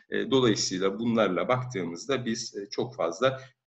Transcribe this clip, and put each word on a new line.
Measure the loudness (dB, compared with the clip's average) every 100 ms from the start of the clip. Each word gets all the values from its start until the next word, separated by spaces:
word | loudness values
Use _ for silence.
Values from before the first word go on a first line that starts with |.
| -6
E, | -4 2
dolayısıyla | 4 4 4 0 0 0 0
bunlarla | 0 4 4 2 0
baktığımızda | 0 -2 -4 -4 -6 -4 -2 -2
biz, | -4 -6 -10
e, | -8
çok | -4 -4 -2
fazla | -2 2 0 0 -12 _